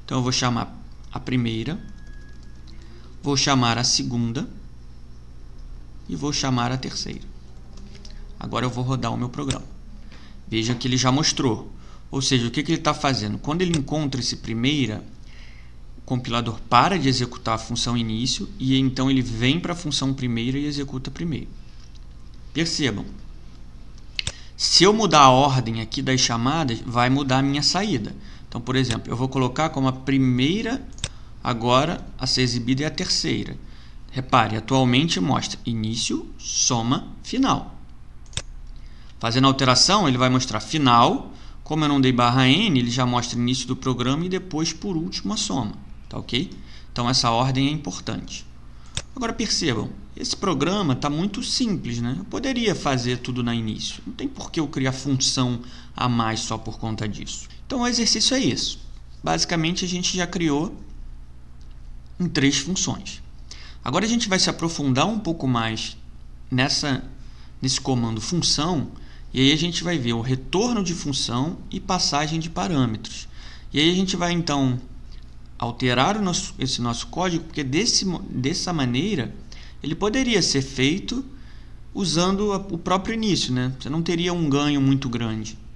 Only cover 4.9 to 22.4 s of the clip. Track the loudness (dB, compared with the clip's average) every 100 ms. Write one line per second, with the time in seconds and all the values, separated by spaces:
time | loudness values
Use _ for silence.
4.9 | -14 -14 -14 -14 -16 -14 -14 -12 -12 -12
5.9 | -14 -8 -4 -2 0 2 2 0 -2 -4
6.9 | -6 -8 -8 -12 -14 -14 -16 -14 -14 -14
7.9 | -14 -12 -12 -12 -10 -4 0 0 0 0
8.9 | 0 0 -2 -4 -4 -4 -4 -8 -14 -14
9.9 | -14 -14 -14 -16 -14 -2 0 2 0 2
10.9 | 4 4 4 2 2 2 0 -4 -14 -14
11.9 | -14 -6 -2 4 4 2 -2 0 2 2
12.9 | 2 0 0 -2 -4 -2 0 2 2 0
13.9 | 0 0 -2 -4 -4 -4 0 2 2 0
14.9 | -2 -8 -14 -16 -14 -14 -14 -14 -14 -14
15.9 | -12 -4 -4 0 -2 -2 -4 6 6 8
16.9 | 4 2 2 0 -4 -2 -2 -2 -2 0
17.9 | 0 0 0 -2 -2 -4 -2 2 4 4
18.9 | 2 2 2 2 2 2 2 0 -4 -4
19.9 | -2 -2 -2 0 0 0 0 -2 -4 -4
20.9 | -6 -6 -6 -4 -4 -6 -12 -14 -14 -14
21.9 | -14 -14 -14 -14 -14